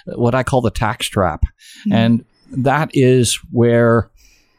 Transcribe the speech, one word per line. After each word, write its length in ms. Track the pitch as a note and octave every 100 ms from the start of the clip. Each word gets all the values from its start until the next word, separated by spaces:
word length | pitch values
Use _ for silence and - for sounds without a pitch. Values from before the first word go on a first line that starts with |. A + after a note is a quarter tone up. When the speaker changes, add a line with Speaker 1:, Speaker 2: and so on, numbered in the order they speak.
| -
Speaker 1:
what 280 | - A#2+ C3
I 80 |
call 160 | - C3
the 100 | A2+
tax 380 | - A2 A#2 -
trap. 320 | G#2 F2+ D2+ - _ - -
Speaker 2:
Mm-hmm. 120 | G#3+
Speaker 1:
And 320 | A#2 A#2 A#2 - _ _
that 380 | C3+ B2+ C#3 D#3+
is 440 | - B2+ B2+ A#2 - -
where, 600 | A#2+ A#2 A#2 A#2 A2+ - _ _ _ _